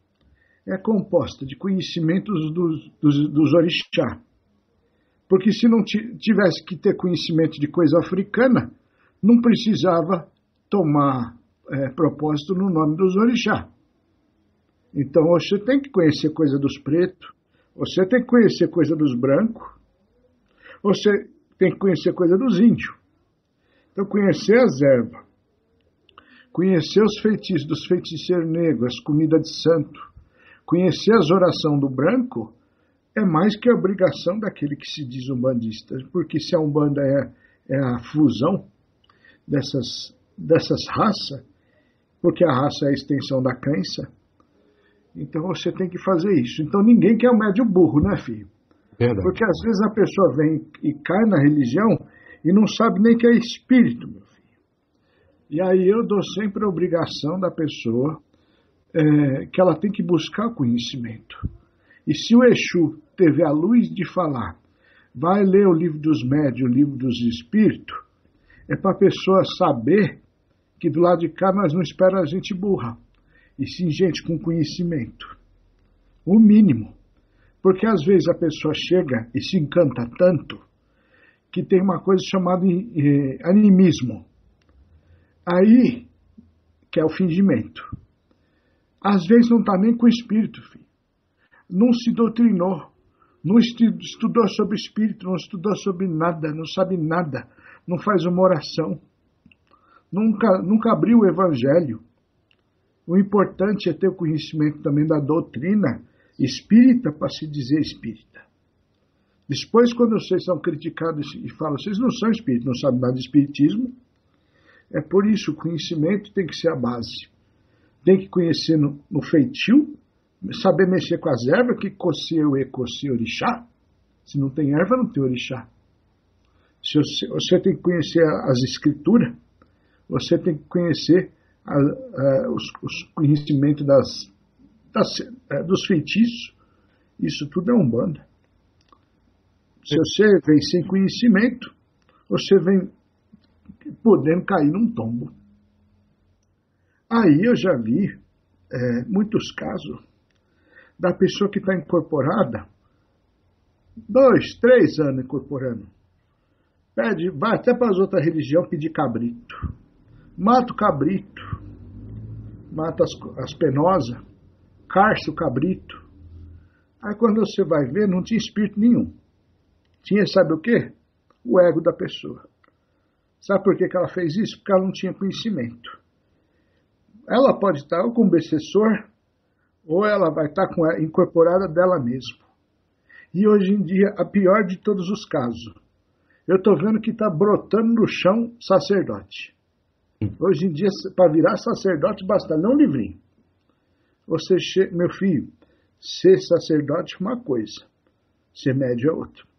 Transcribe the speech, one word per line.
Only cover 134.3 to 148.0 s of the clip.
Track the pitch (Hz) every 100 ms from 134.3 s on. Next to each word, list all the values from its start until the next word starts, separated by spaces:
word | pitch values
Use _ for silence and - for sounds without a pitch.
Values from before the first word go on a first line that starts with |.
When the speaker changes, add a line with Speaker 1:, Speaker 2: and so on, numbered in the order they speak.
| _ _ _ _ _ _
Speaker 1:
das, | 226 - - - - -
é, | 143
dos | 165 185 -
feitiços. | 175 147 180 233 - - _ _ _ _ _ _ -
Isso | 160 143 147
tudo | 185 180
é |
umbanda. | 240 143 117 196 147 _ _ _ _ _ _ _ _ _ _ _ _ _ _ _ _
Se | - 151
você | - - 214 190 -
vem | 151
sem | 143 180 170
conhecimento, | 190 190 - 240 190 240 - - _ _ _ _ _ -
você | 185 - 196
vem | 165 196 175 _ _ _ _ _ _ _ _ - - -
podendo | 233 170 135 175 -
cair | 190 147
num | 175 233
tombo. | - 113 120 147 - _ _ _ _ _ _ _ _ _ _ _ _ _ _ _ _ -
Aí | 233 202 147
eu | 226 240
já | 185 143
vi, | 107 139